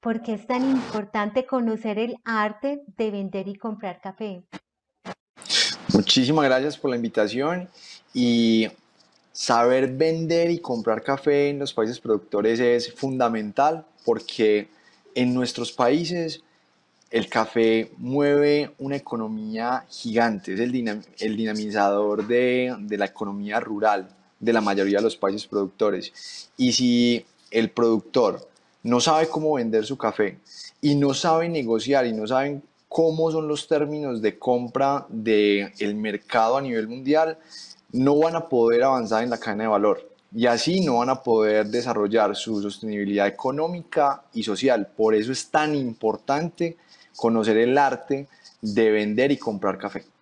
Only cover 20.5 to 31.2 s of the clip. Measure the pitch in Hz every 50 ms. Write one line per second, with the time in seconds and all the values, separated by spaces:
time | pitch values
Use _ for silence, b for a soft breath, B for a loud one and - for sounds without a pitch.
20.5 | 95 95 117 123 123 131 120 113 104 107 - - _ - 104 110 110 104 113 110
21.5 | 107 107 107 107 101 110 101 101 101 101 104 104 104 107 104 107 120 120 123 127
22.5 | 123 127 127 127 127 104 101 104 104 98 101 98 - - 110 101 98 101 101 104
23.5 | 104 117 120 113 107 101 104 110 104 98 95 95 _ _ _ _ _ _ 117 113
24.5 | 117 113 107 104 98 98 98 98 101 101 107 113 107 - - 98 101 107 104 -
25.5 | - 104 98 92 _ _ 110 104 101 92 - - _ - - - - - - _
26.5 | _ - 131 127 117 117 127 123 120 120 120 120 120 113 - _ _ _ _ _
27.5 | - 113 113 104 - - 120 117 113 107 - - - 135 120 101 - - - -
28.5 | _ _ _ _ _ _ _ 117 120 123 120 165 156 160 160 160 160 151 156 156
29.5 | 151 135 117 113 110 110 107 107 139 131 - 110 104 - 107 98 92 - _ B
30.5 | B B B B B _ - 147 143 143 143 139 135 139